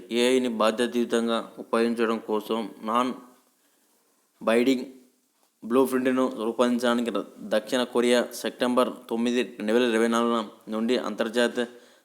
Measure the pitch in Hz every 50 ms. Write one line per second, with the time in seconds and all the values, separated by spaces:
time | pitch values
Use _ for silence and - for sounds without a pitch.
0 | - - 110 120 120 123 131 131 123 123 113 110 107 110 110 120 123 113 120 120
1 | 117 107 117 117 117 117 113 113 101 - - - - - - 113 117 117 117 117
2 | 117 110 113 107 - - 107 107 104 - 113 113 107 - - - 113 107 113 120
3 | 127 127 - - - - - _ _ _ _ _ _ _ _ _ _ _ _ _
4 | _ _ _ _ _ _ _ _ 110 110 113 120 123 135 131 123 120 - - -
5 | - _ _ _ _ _ _ _ _ _ _ _ - 110 120 135 135 120 131 127
6 | 127 131 127 131 131 - - 110 107 117 110 - 123 123 123 117 123 120 120 123
7 | 120 113 101 101 - - - - - 101 107 110 - - 135 123 120 - - 120
8 | 120 120 123 120 110 - - - - 110 - - 131 123 123 123 123 110 - -
9 | - - 117 113 117 123 120 123 117 - - - 107 107 113 123 127 120 110 110
10 | 117 117 117 117 117 117 117 117 107 107 - - - 107 110 110 113 117 127 -
11 | - 104 104 98 113 113 107 120 120 117 107 123 120 117 - - - - - _